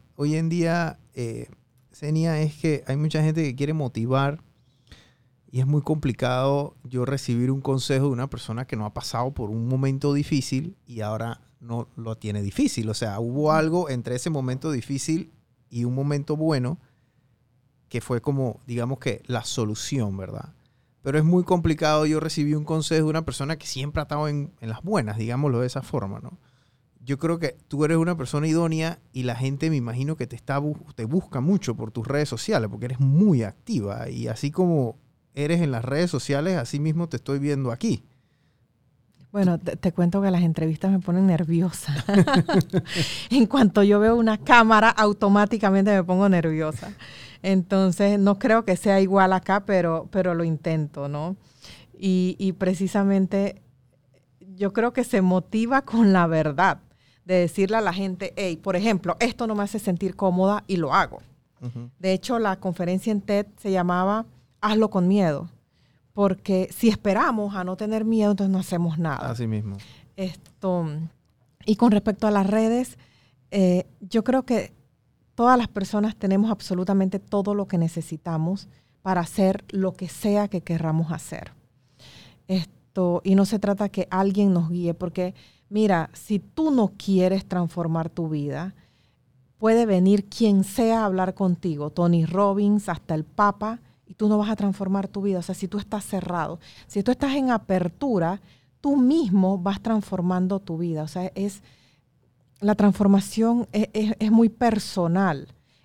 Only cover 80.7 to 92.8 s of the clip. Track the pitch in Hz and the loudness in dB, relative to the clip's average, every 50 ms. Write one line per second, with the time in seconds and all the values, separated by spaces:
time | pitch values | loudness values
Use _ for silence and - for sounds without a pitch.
80.7 | 170 160 160 160 156 160 165 156 165 165 - - - - - - - _ _ _ | -4 -2 -2 0 0 0 0 -2 -4 -8 -8 -12 -12 -14 -14 -16 -20 _ _ _
81.7 | _ _ _ _ _ _ - - - - - - - _ _ - 190 190 160 - | _ _ _ _ _ _ -20 -20 -20 -20 -20 -20 -20 _ _ -4 -4 -4 -4 -6
82.7 | _ _ _ _ - - 185 175 175 175 - - 190 196 196 196 233 208 202 202 | _ _ _ _ -4 -2 0 0 0 0 2 4 4 4 4 4 0 -2 0 -2
83.7 | 202 196 208 196 - 196 180 - - 185 196 196 190 208 202 196 185 175 170 160 | -2 0 -2 -4 -2 -4 -6 -2 0 0 0 0 2 2 4 4 4 2 2 0
84.7 | 175 175 175 170 165 - 185 175 165 - 180 180 190 - - - _ _ _ - | -2 -2 -2 -2 -4 -4 -6 -6 -4 -4 -4 -4 -6 -10 -20 -20 _ _ _ -6
85.7 | 202 214 214 208 190 165 160 - - - - - 214 196 - - - - 311 311 | -2 0 2 2 2 2 0 -4 -8 -14 -6 -4 -4 -4 -4 -4 -4 -2 0 2
86.7 | 285 254 214 190 - - - - 196 185 180 185 190 190 190 - 190 180 175 165 | 4 4 2 2 0 -4 -2 0 2 4 4 4 2 0 -4 -4 -4 -2 -2 -4
87.7 | - 180 165 165 160 160 165 165 - - 170 156 156 151 143 143 139 143 170 190 | -4 -4 -4 -2 -2 -2 -4 -4 -6 -6 -6 -4 -4 -4 -4 -4 -6 -6 -8 -10
88.7 | - _ _ _ _ _ _ _ _ _ _ _ _ _ _ _ _ - 214 220 | -12 _ _ _ _ _ _ _ _ _ _ _ _ _ _ _ _ -2 2 4
89.7 | 226 233 240 220 196 180 180 190 202 208 196 - - - 233 214 202 196 190 196 | 4 4 4 4 4 4 6 6 4 4 2 -2 -2 2 4 4 4 4 2 0
90.7 | - - 233 226 226 226 220 202 185 185 185 180 185 - 196 185 175 170 - 180 | 0 0 2 2 2 2 2 0 0 0 0 -2 -2 0 0 0 0 0 -2 -4
91.7 | 156 143 147 151 - - 175 175 170 170 160 160 170 190 202 202 196 202 208 202 | -4 -4 -6 -6 -2 0 2 4 4 4 2 2 2 2 2 2 2 2 2 2
92.7 | 208 208 | 2 2